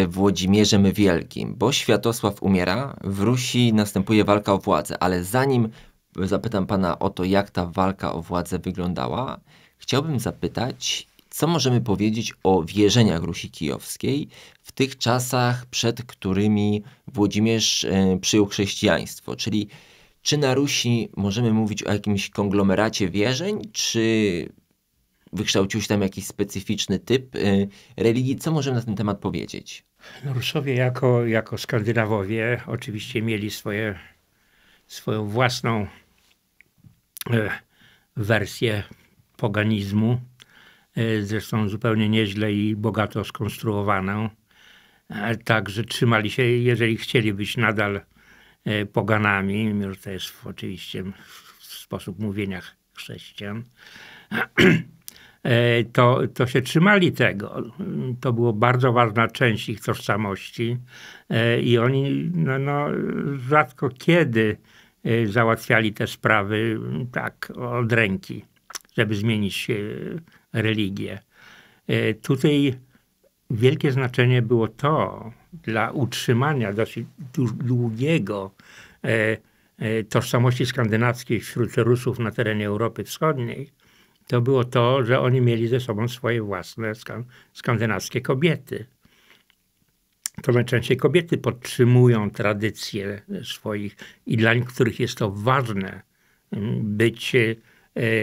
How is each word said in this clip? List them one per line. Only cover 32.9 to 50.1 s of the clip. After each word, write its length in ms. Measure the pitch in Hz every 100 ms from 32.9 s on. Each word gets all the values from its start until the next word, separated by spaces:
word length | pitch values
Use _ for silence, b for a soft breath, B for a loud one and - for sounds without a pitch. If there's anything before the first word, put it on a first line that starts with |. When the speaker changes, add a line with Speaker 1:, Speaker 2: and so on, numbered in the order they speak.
| 107 - 117
Speaker 2:
mieli 280 | 113 107 104
swoje, 480 | - 110 104 110 92 B B _ b b b b b b
swoją 420 | - - 107 104
własną, 580 | 110 127 123 123 110 95 b b b b _ _ _ _ _ - _ _ - -
e, 200 | 117 101 B B B B B B -
wersję 640 | 104 110 98 - 117 104 - B B _ _ -
poganizmu, 840 | 113 104 107 107 98 104 113 123 - _ b b b b b -
e, 260 | 113 110
zresztą 460 | 101 107 - 113 104
zupełnie 400 | 107 120 110 107
nieźle 440 | 110 104 101 107
i 240 | 101 107 104
bogato 480 | 107 101 101 110
skonstruowaną. 1080 | 95 - 104 - 113 101 101 98 95 104 110 - _ b b b b b -
E, 260 | 107 104 110
także 480 | - 110 101 101
trzymali 460 | 110 - 120 113 107
się, 120 | 117
jeżeli 540 | 123 120 123 117 117 110
chcieli 360 | - 127 107
być 220 | 101 104 -
nadal, 440 | 110 107 104 101 - b b b b b
e, 220 | - 104 104
poganami, 800 | - 101 107 104 98 98 101
mimo 300 | 110 104 98
że 60 | 95
to 100 | 101